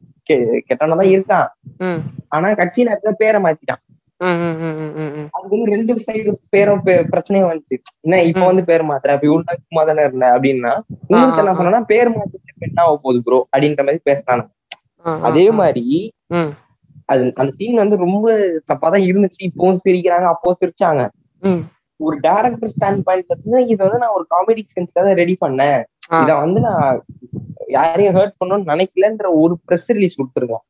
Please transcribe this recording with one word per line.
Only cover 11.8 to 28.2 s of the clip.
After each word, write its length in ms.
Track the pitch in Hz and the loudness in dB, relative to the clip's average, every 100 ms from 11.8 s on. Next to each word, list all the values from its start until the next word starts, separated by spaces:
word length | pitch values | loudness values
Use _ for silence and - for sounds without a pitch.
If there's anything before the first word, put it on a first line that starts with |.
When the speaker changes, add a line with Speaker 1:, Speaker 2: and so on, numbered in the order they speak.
Speaker 1:
பேர் 300 | 214 214 240 | 2 2 2
மாத்திட்டு 420 | 226 196 - _ | 0 -6 -12 _
இப்ப 120 | - 151 | -14 -8
என்ன 160 | 139 | 0
ஆக 160 | 170 147 | 2 2
போகுது 200 | 131 123 | 0 -2
ப்ரோ 240 | 120 131 - 135 | 2 0 2 0
அப்படின்ற 220 | 147 143 | 0 0
மாதிரி 220 | 139 160 | -2 -2
பேசினானுங்க. 500 | 143 139 135 120 - _ - - _ _ 170 | 0 -2 0 -4 -4 _ -20 -20 _ _ -8
Speaker 2:
ஆ, 60 | |
ஆ, 80 | 160 | -4
Speaker 1:
அதே 280 | 165 160 196 | 0 4 4
Speaker 2:
ஆ. 40 | |
Speaker 1:
மாதிரி 600 | 220 165 127 120 156 220 - - | 4 0 0 -2 -4 -4 -14 -6
Speaker 2:
ம். 260 | 170 156 139 _ _ _ - | -4 -4 -8 _ _ _ -14
Speaker 1:
அது, 280 | - 131 123 | -2 0 0
அந்த 180 | 127 135 | -2 -4
சீன் 220 | - 220 | -4 -2
வந்து 220 | 240 208 202 | 0 2 2
ரொம்ப 520 | 180 202 226 220 196 160 - | 0 0 2 2 0 -2 -4
தப்பா 220 | 143 160 | -2 0
தான் 120 | 202 | 2
இருந்துச்சு. 500 | 185 190 196 - 185 | 2 2 0 -2 -10
இப்பவும் 280 | 165 180 185 | 0 0 2
சிரிக்கிறாங்க, 400 | 190 180 175 175 | 2 0 2 2
அப்போ 320 | 180 165 180 180 | 2 0 -2 -2
சிரிச்சாங்க. 480 | 180 - 180 147 107 - _ _ | -2 -2 0 0 -2 -6 _ _
Speaker 2:
ம். 220 | 190 175 165 _ _ - | -2 -2 -4 _ _ -8
Speaker 1:
ஒரு 220 | 156 151 | -6 -2
டைரக்டர் 500 | 156 202 247 233 226 | 0 2 0 -2 -8
ஸ்டாண்ட் 320 | - 196 202 185 | -4 -2 0 0
பாயிண்ட்ல 300 | 185 180 170 | -2 0 -4
இருந்து 260 | 214 247 240 | 0 0 2
இதை 200 | 208 190 | 2 0
வந்து 120 | 240 | 0
நான் 160 | 233 | -2
ஒரு 120 | 196 170 | -2 -2
காமெடி 320 | 175 208 226 208 - | 0 0 -2 -4 -8
சென்ஸ்ல 120 | 175 | -6
தான் 220 | 175 196 | 0 2
ரெடி 220 | 180 175 180 156 | 2 2 0 -2
பண்ணேன், 360 | 131 143 135 - _ - | 0 0 0 -4 _ -2
Speaker 2:
ஆ. 100 | 165 | 0
Speaker 1:
இதை 120 | 160 | 2
வந்து 260 | 151 156 190 | 2 0 0
நான் 420 | 233 180 139 123 - - - - - - - | 0 0 0 -2 -6 -20 -16 -14 -14 -16 -4
யாரையும் 460 | 131 160 170 202 | 0 0 2 2
ஹர்ட் 220 | 185 | 2